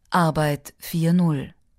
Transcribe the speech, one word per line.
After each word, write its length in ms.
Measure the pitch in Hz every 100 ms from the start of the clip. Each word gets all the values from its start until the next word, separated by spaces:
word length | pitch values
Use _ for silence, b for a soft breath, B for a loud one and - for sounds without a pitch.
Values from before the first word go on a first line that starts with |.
| -
Arbeit 640 | 185 165 151 151 143 - -
vier 340 | - 170 165
null. 400 | 180 170 143 131 - _